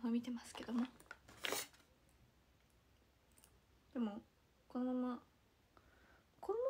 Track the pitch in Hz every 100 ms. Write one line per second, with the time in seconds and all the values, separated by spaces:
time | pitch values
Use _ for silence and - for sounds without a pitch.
0 | 240 240 240 233 - - - 233 247 -
1 | - - - - - - - - - -
2 | - - - - - - - - - -
3 | - _ _ - - - - - - 254
4 | 220 208 - _ - - - 247 254 254
5 | 247 247 - - - _ - - - -
6 | - - - - - 440